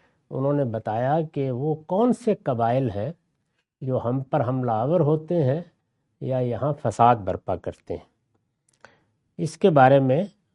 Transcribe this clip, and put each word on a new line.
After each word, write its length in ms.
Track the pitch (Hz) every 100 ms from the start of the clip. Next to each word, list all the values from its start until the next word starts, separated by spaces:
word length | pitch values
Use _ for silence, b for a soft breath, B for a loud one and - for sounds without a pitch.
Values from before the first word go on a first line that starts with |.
| _ _ _
उन्होंने 320 | 139 139 147 135
बताया 560 | 110 - 110 127 160
कि 280 | 156 147 135
वो 220 | 120 151 156 -
कौन 260 | 185 247
से 220 | 233 - 202 -
कबाइल 420 | 117 117 127 127
हैं 240 | 101 117 - _ _ _ _ _ _
जो 160 | 131 127
हम 240 | 117 135
पर 200 | 135 156
हमलावर 600 | 120 131 123 110 131 175
होते 340 | 143 156 156 175
हैं 360 | 131 151 175 _ _ _ _ _
या 180 | 127 131
यहाँ 340 | 123 110 143
फसाद 440 | 143 120 - 117 120
बर्पा 380 | 98 87 - 90
करते 380 | - - -
हैं। 140 | 82 - _ _ _ _ _ _ b b b b b _ -
इसके 300 | 160 - 202
बारे 300 | 147 131 139
में 300 | 135 139 202 - _